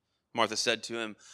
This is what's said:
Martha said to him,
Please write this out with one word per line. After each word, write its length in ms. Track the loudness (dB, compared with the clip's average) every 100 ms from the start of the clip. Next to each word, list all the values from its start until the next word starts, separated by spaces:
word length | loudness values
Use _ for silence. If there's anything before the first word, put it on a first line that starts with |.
| _ _ _
Martha 220 | 2 2 4
said 260 | 2 0
to 120 | -2 -6
him, 200 | -6 -10 -18